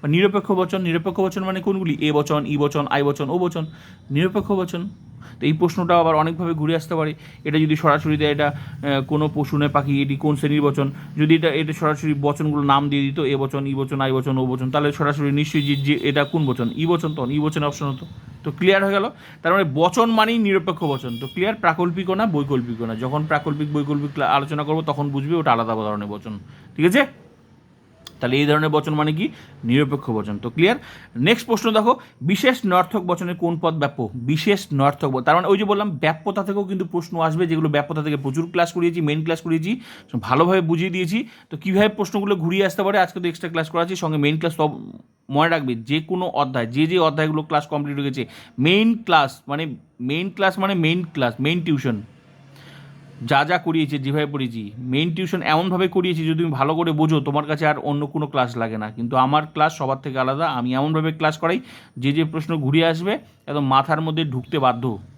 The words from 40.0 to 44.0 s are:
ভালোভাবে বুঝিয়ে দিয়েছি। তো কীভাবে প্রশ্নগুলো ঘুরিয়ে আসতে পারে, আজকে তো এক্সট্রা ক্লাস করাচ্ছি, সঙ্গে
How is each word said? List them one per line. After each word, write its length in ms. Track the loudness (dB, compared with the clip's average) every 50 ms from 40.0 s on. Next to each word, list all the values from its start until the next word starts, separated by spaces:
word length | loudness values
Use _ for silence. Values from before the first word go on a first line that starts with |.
| -20 _ -8 -6
ভালোভাবে 400 | -2 0 4 4 6 6 6 4
বুঝিয়ে 300 | 4 2 0 0 0 -2
দিয়েছি। 380 | -2 -2 -2 -2 -2 -4 -4 -6 -12 -20 -18 _
তো 60 | -14
কীভাবে 320 | -10 -4 0 2 4 4 4
প্রশ্নগুলো 480 | 2 0 -6 -4 -2 -4 0 0 -2
ঘুরিয়ে 300 | 0 0 -2 2 2 2
আসতে 160 | 0 0 0 0
পারে, 160 | 2 2 2
আজকে 220 | 2 0 -2 -4
তো 80 | -4 -4
এক্সট্রা 220 | -4 -4 -8 -4
ক্লাস 200 | -4 -4 -4 -2
করাচ্ছি, 260 | -2 -2 -2 -2 -2
সঙ্গে 220 | -4